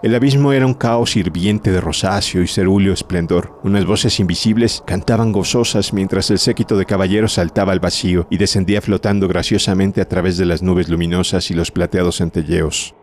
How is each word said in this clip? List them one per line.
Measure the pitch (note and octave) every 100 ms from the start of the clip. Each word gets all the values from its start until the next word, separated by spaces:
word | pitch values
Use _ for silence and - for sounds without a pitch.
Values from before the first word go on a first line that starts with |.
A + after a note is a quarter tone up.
El | A2+
abismo | A#2 C3+ C#3 C#3+
era | C3+
un | C3
caos | B2+ A#2+ A#2 A#2 A2+
hirviente | F2 E2 F#2 G#2 G#2
de | F#2
rosáceo | E2+ D#2+ F#2+ G2+ - F#2
y | F2
cerúleo | - F#2 G2 G2
esplendor. | F#2 - F2+ E2+ F2 F2 -
Unas | F#2+ G2+
voces | F2+ G#2 - -
invisibles | F#2+ F2 A2 A2 A#2 - -
cantaban | F2 - A2+ A2+
gozosas | G2+ F#2 B2 A#2 A2 G2
mientras | G2+ F#2+ G2 -
el | G2+
séquito | - A#2 A2+ G#2
de | F#2+
caballeros | G2 F#2+ G#2 G#2+
saltaba | - E2+ - G2
al | F#2
vacío | F2+ - - F2+ E2+
y | F#2
descendía | F#2+ G2+ F2+ G#2
flotando | G#2 F#2+ G#2+ G2+ G2
graciosamente | F2 E2 G#2+ - F#2+ G2 G2
a | F#2+
través | F#2 F2+ F2
de |
las | F2+ E2
nubes | F#2 F2+ E2
luminosas | E2 E2+ F2+ F2+ F2+ -
y |
los | E2+ E2+
plateados | - F2 F#2 F2 E2+
centelleos. | E2+ F2+ D2+ E2 D#2+ - - -